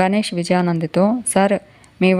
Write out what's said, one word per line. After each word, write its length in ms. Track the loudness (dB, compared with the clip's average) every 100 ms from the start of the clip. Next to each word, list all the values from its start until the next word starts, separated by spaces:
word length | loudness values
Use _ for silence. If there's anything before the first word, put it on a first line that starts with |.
గణేష్ 320 | 0 0 -2 -6
విజయానంద్తో, 680 | -2 0 0 -2 -2 0 0 0 -2
"సార్, 220 | 0 0 0 -6 -20 -18 -2
మీ 100 | 0 2